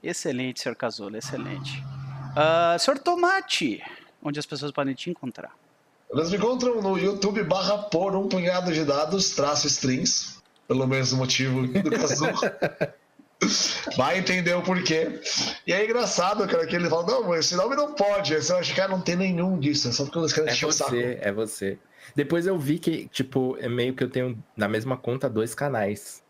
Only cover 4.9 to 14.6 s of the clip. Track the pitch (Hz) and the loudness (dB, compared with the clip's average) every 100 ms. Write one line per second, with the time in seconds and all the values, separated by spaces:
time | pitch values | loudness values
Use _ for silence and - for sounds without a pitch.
4.9 | 131 - 175 127 - - - _ _ _ | -2 -6 -6 -8 -10 -14 -16 _ _ _
5.9 | _ _ 131 165 196 220 254 247 233 196 | _ _ -2 0 2 2 2 2 2 0
6.9 | 185 185 196 202 208 170 185 185 202 - | 2 2 2 0 0 0 0 2 0 0
7.9 | 165 196 190 196 190 175 180 180 156 147 | 0 2 0 0 0 2 2 2 0 2
8.9 | 139 156 190 - - 143 147 147 - 127 | 2 2 0 0 2 2 2 0 0 0
9.9 | 127 175 - - - _ _ - 131 131 | 0 0 -2 -4 -14 _ _ -2 0 2
10.9 | 135 127 131 127 - 131 127 127 196 165 | 2 2 0 0 0 2 0 0 0 2
11.9 | - 151 127 156 - 220 - - - 156 | 0 0 0 0 0 -2 -2 -6 -2 -6
12.9 | - _ _ - _ 190 - - - - | -6 _ _ -20 _ 0 2 0 -2 -4
13.9 | - 135 185 180 185 175 175 | 0 2 2 0 0 2 0